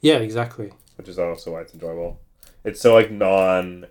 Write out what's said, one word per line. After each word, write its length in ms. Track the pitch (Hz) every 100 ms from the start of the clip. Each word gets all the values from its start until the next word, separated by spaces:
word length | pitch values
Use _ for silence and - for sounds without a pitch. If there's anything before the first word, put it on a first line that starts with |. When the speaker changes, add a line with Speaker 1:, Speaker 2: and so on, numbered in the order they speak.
Speaker 1:
Yeah, 160 | 151 139
exactly. 540 | 110 113 117 - 101 _ _ _
Speaker 2:
Which 100 | 95
is 100 | 90
also 360 | 85 82 85
why 80 | 82
it's 120 | 82
enjoyable. 460 | 82 85 82 85 - - _ - _ 110
It's 160 | 101
so, 120 | 120
like, 180 | 113 107
non, 760 | 104 95 95 95 92 90 90 90